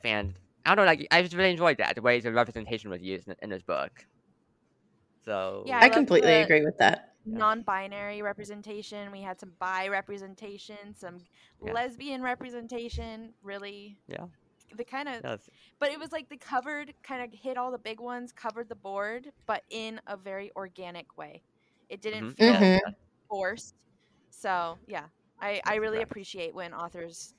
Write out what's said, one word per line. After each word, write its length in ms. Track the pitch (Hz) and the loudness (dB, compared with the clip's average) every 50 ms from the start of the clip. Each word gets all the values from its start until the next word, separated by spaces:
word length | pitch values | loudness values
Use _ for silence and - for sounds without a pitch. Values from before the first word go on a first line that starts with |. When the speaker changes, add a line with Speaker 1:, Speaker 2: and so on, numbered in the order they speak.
| - | 0
Speaker 1:
And 280 | 113 107 104 101 92 90 - - _ _ _ - | -2 -2 0 -2 -4 -8 -10 -16 _ _ _ 2
I 80 | 160 190 | 4 4
don't 120 | 208 196 | 6 6
know, 40 | 175 | 6
like, 160 | 160 143 - - | 6 4 2 2
I 100 | 160 175 | 4 4
just 140 | 180 170 170 | 4 2 2
really 160 | 175 190 185 | 2 2 4
enjoyed 260 | 175 160 175 165 135 - | 4 4 4 4 4 4
that, 160 | 95 - - | 2 0 0
the 60 | 113 | 2
way 200 | 107 123 120 120 | 4 4 4 4
the 100 | 107 117 | 2 2
representation 580 | 113 120 120 120 - 117 107 117 117 110 - 101 | 2 2 2 2 -2 -8 -6 -6 -6 -6 -6 -8
was 120 | 92 90 | -8 -6
used 260 | 90 95 95 87 - | -6 -6 -6 -6 -8
in, 80 | 98 90 - | -10 -12 -12
in 80 | - 107 | -8 -8
this 140 | 107 92 - | -8 -6 -4
book. 420 | - 82 69 71 - - - - _ _ _ _ _ _ _ _ _ _ _ _ _ _ _ _ _ _ _ _ _ _ _ _ | -2 -2 -2 -2 -4 -8 -14 -20 _ _ _ _ _ _ _ _ _ _ _ _ _ _ _ _ _ _ _ _ _ _ _ _
So 380 | 110 104 95 95 95 98 98 101 | -4 -2 -2 -2 -2 -4 -6 -6
Speaker 2:
Yeah, 100 | 269 254 233 | -2 6 8
Speaker 3:
I 0 | |
Speaker 2:
I 40 | 233 | 8
loved 60 | 269 - | 8 8
Speaker 3:
completely 380 | 320 269 - 175 160 - 170 | 6 6 6 8 8 8 8
Speaker 2:
the 120 | 160 156 160 | 8 8 8
Speaker 3:
agree 200 | 165 160 151 151 | 6 6 6 4
with 140 | 156 - | 2 4
that. 380 | - 107 - - - - - _ _ - | 6 6 6 6 4 -2 -10 _ _ -12
Speaker 1:
Yeah. 120 | 220 220 | -8 -2
Speaker 2:
non-binary 840 | 220 214 214 220 226 214 208 190 190 196 196 202 202 202 202 208 208 | 2 2 2 2 2 0 -2 -2 -2 -4 -6 -8 -8 -8 -8 -6 -6
representation. 880 | 208 202 202 208 208 202 208 208 208 214 208 208 208 - 208 208 202 202 | -6 -6 -6 -8 -10 -12 -14 -14 -12 -12 -12 -12 -12 -12 -12 -12 -10 -12
We 100 | 202 196 196 | -12 -10 -10
had 160 | 190 185 - | -10 -10 -10
some 100 | 202 185 170 - | -14 -18 -10 -8
bi 300 | 185 185 185 185 190 196 | -6 -4 -2 -2 -2 -2
representation, 1040 | 202 190 196 - 202 196 196 196 185 - 220 202 202 202 - - 208 208 202 208 202 | -2 -2 -4 -6 -10 -12 -12 -14 -16 -16 -14 -14 -14 -14 -16 -16 -18 -16 -18 -18 -16
some 240 | - 196 175 175 175 175 _ _ _ _ _ _ _ 214 | -16 -14 -14 -14 -16 -20 _ _ _ _ _ _ _ -8
Speaker 1:
Yeah. 80 | 214 226 | -6 -4
Speaker 2:
lesbian 480 | 233 247 254 233 - 269 285 269 254 | -4 -4 -4 -6 -10 -10 -8 -8 -4
representation. 1120 | 254 247 247 247 254 247 240 240 233 233 247 233 233 233 - 233 233 226 220 220 226 226 - _ | -4 -4 -4 -4 -8 -10 -10 -12 -10 -10 -8 -8 -8 -8 -8 -8 -8 -10 -12 -14 -16 -18 -20 _
Really 560 | 202 196 196 202 202 202 202 202 202 208 202 - _ | -14 -12 -12 -10 -10 -12 -14 -14 -18 -20 -20 -20 _
Speaker 1:
Yeah. 200 | - - - 175 175 - _ _ _ _ _ _ _ 214 | -14 -12 -12 -12 -14 -18 _ _ _ _ _ _ _ -12
Speaker 2:
They 80 | 220 240 | -12 -10
kinda 380 | - 262 269 294 285 247 226 - | -8 -8 -6 -6 -6 -8 -8 -6
Speaker 1:
Yes. 260 | 127 110 101 - _ _ _ _ _ _ _ | -8 -8 -8 -10 _ _ _ _ _ _ _
Speaker 2:
but 120 | 285 277 | -2 -2
it 80 | 294 294 | -2 -4
was 120 | 320 302 | -8 -8
like 180 | 330 320 262 - | -8 -10 -10 -12
they 80 | 302 | -16
covered, 560 | 254 - - 277 262 247 294 302 294 294 285 - _ - | -18 -8 -4 -4 -4 -2 -2 -6 -6 -8 -10 -14 _ -12
kinda 240 | - 262 247 247 233 - | -10 -8 -8 -8 -10 -14
hit 220 | 226 247 262 254 | -10 -8 -6 -4
all 140 | 247 247 254 | -4 -4 -4
the 60 | 254 | -6
big 220 | 240 - 220 226 220 | -8 -8 -10 -12 -10
ones, 320 | 240 240 247 247 247 240 | -8 -8 -8 -8 -10 -12
covered 380 | - - - 226 214 233 240 214 | -12 -10 -8 -8 -8 -8 -10 -12
the 60 | 226 | -14
board, 560 | - - 196 196 196 202 214 226 254 269 294 - _ _ | -14 -10 -8 -6 -4 -4 -4 -6 -8 -12 -16 -20 _ _
but 180 | - 214 - - - | -4 -4 -4 -6 -8
in 320 | 202 226 220 220 226 214 - | -10 -8 -8 -8 -10 -12 -10
a 100 | - 202 | -10 -12
very 340 | 190 190 196 190 196 202 202 - | -10 -10 -10 -10 -10 -10 -10 -10
organic 600 | 190 196 185 175 185 180 175 175 175 - - _ | -10 -10 -10 -12 -14 -14 -12 -12 -14 -16 -16 _
way. 240 | - 151 147 - 165 _ _ _ _ _ _ _ _ _ - | -16 -16 -16 -18 -20 _ _ _ _ _ _ _ _ _ -16
It 120 | 196 196 | -12 -8
didn't 340 | - 214 214 214 110 113 135 | -8 -6 -6 -6 -8 -6 4
Speaker 1:
Mm-hmm. 80 | - 220 | 8 10
Speaker 2:
feel 100 | 240 226 | 10 10
Speaker 3:
Mm-hmm. 100 | 202 202 185 185 190 202 | 10 8 8 8 6 4
Speaker 1:
Yes. 80 | 202 - - _ _ _ _ _ - | 0 -6 -12 _ _ _ _ _ -8
Speaker 2:
forced. 460 | 208 196 190 185 220 247 - - - _ _ _ _ _ _ _ _ _ _ _ | -4 -4 -2 -4 -4 -6 -10 -16 -20 _ _ _ _ _ _ _ _ _ _ _
So, 460 | - - - 196 185 175 170 165 170 185 - | -14 -6 -4 -2 0 0 -2 -4 -6 -10 -12
yeah. 180 | 202 202 156 147 160 _ _ _ _ _ - | -10 -10 -10 -10 -12 _ _ _ _ _ -8
I, 80 | 196 202 | -4 -4
I 120 | 208 196 - | -4 -2 0
Speaker 1:
That's 140 | 196 214 214 | 0 0 0
Speaker 2:
really 180 | 214 220 220 | 0 -2 -2
Speaker 1:
correct. 140 | 220 226 - | -4 -4 -6
Speaker 2:
appreciate 440 | - 202 190 - - 185 165 165 - | -8 -12 -12 -12 -8 -8 -8 -8 -8
when 180 | 190 175 170 - | -10 -10 -10 -8
authors 600 | - 170 170 180 175 170 170 165 - - - - | -10 -10 -10 -10 -12 -12 -12 -14 -16 -18 -18 -18